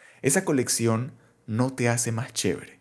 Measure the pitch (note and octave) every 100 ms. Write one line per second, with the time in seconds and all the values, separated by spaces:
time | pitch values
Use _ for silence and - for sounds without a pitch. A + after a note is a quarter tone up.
0 | - - C3+ F#3 - C#3+ A#2+ - A2+ A2+
1 | B2+ - _ _ - A2 C3 C3 A#2+ A#2
2 | A#2+ A2 C3+ - G2 E2 - -